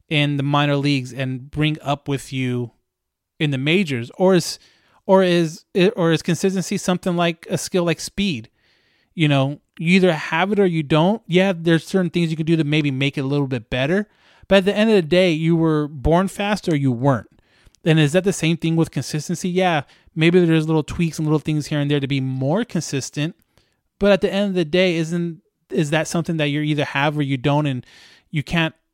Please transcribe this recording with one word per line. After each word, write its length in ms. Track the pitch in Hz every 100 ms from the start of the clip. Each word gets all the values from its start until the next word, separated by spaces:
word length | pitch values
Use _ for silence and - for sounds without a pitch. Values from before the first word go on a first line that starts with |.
| -
in 280 | 151 147 143
the 60 |
minor 340 | 139 147 147 143
leagues 360 | 143 139 127
and 380 | 127 131 131 143
bring 280 | 147 156 151
up 280 | 139 143 -
with 220 | 139 -
you 420 | 131 127 123 120 - _ _ _ _ _ -
in 120 | 151
the 60 | 135
majors? 520 | 139 185 170 127 117 -
Or 160 | 185
is, 240 | 185 - - _ _ _ _ -
or 160 | 190
is, 420 | 185 175 165 165 _ 196 180 202
or 160 | 165
is 80 | 160
consistency 560 | - 165 190 190 165 196
something 400 | - 180 190 175
like 300 | 170 165 -
a 80 | 175
skill 280 | - 185
like 160 | 170 160
speed? 500 | - - 202 123 107 _ _ _ _ _ _
You 140 | - 151
know, 340 | 139 135 147 _ -
you 180 | 165 185
either 160 | 180
have 400 | 156 - 160 190
it 80 | 208
or 60 | 190
you 160 | 160
don't. 400 | 139 156 175 226 -
Yeah, 280 | 175 190 170
there's 300 | 170 165 -
certain 240 | 190 175
things 200 | 175 165
you 60 | 160
can 80 |
do 120 | 160 165
to 80 |
maybe 260 | 143 151 147
make 260 | 131 139 151
it 60 |
a 40 | 135
little 200 | 143 135
bit 240 | 127 -
better. 400 | 127 139 190 208 _ _ _ -
But 120 | 196
at 60 | 190
the 100 | 208
end 140 | 220
of 60 | 214
the 60 |
day, 280 | 151 175 185
you 260 | 156 165 165
were 320 | 160 156 147
born 400 | 151 135 170 190
fast 400 | - 202 202 -
or 80 | 151
you 160 | 135
weren't. 360 | 117 139 120 - _ _ _ _ _
And 140 | 175 160
is 140 | 147
that 100 | 180
the 100 | 190
same 240 | - 160 165
thing 200 | 165 165
with 160 | 156
consistency? 560 | 151 - 151 - 170 185
Yeah, 340 | 180 185 156 - _ _
maybe 300 | - 160 180
there's 240 | 170 160 156
little 160 | 160
tweaks 340 | 147 - 165 156
and 80 | 156
little 140 | 156
things 260 | 156 151 139
here 140 | 151
and 100 | 143
there 80 | 147
to 80 | 135
be 140 | 139
more 440 | 131 131 131 190
consistent. 720 | 240 180 - 139 - 147 156 - _ _ _ _ _ -
But 140 | 202
at 80 | 190
the 120 | 196
end 180 | 196 202
of 40 |
the 100 | 180
day, 300 | 160 180 185
isn't, 480 | 165 160 175 170 160 _ _ _
is 220 | 208 147
that 160 | 156 156
something 300 | 175 160 160
that 100 | 147
you 140 | 147
either 240 | 151 147
have 340 | 139 139 151 147
or 40 |
you 140 | 139 135
don't? 300 | 143 143 151
And 180 | 127 - - - _ _
you 140 | 156
can't 280 | - 165 160 - _